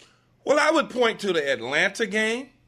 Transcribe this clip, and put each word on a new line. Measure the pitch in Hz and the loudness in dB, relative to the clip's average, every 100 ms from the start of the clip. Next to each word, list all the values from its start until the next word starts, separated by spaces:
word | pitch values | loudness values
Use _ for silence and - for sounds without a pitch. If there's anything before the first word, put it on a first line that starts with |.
| - _ _ _ | -20 _ _ _
Well, | - 294 | 0 2
I | 302 | 4
would | 320 208 | 2 0
point | 247 226 - | 0 0 0
to | 196 | -2
the | 170 143 | 0 0
Atlanta | 120 117 151 196 202 214 | -2 -2 0 0 -2 -2
game. | 214 220 240 277 _ | -2 -2 -4 -8 _